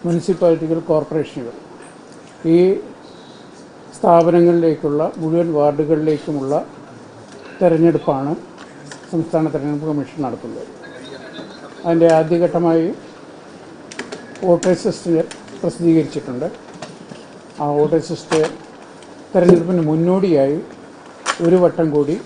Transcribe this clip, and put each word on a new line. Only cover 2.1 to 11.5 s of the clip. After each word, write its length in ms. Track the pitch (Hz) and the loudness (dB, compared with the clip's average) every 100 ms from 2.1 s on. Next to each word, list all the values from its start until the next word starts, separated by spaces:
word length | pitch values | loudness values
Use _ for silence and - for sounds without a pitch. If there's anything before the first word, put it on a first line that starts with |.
| - - - 165 170 | -20 -20 -8 2 4
ഈ 20 | 185 196 - - - - - - - - - - - - | 4 0 -6 -18 -20 -20 -20 -20 -20 -20 -20 -20 -20 -2
സ്ഥാപനങ്ങളിലേക്കുള്ള 1040 | 202 170 170 170 170 170 165 151 156 147 165 135 | 4 6 6 4 4 4 2 0 -2 -2 -2 -4
മുഴുവൻ 260 | 160 170 170 151 | -2 0 0 2
വാർഡുകളിലേക്കുമുള്ള 960 | 147 143 151 156 156 147 - 147 135 151 - - - - - - - - - - | 2 0 0 0 0 -2 -4 -6 -2 -4 -4 -18 -20 -20 -20 -20 -20 -20 -20 0
തെരഞ്ഞെടുപ്പാണ് 720 | 180 165 165 156 156 135 139 170 - - - - - - - | 2 4 4 2 -2 -4 -4 -6 -10 -20 -20 -20 -20 -20 -6
സംസ്ഥാന 320 | 170 160 165 156 | -6 -2 -2 -2
തെരഞ്ഞെടുപ്പ് 320 | 147 143 147 156 | -4 -4 -4 -4
കമ്മീഷൻ 280 | 147 135 160 147 | -4 -6 -8 -8
നടത്തുന്നത്. 420 | 120 117 - - - - - - - - - - | -8 -12 -14 -14 -18 -20 -18 -18 -18 -16 -16 -18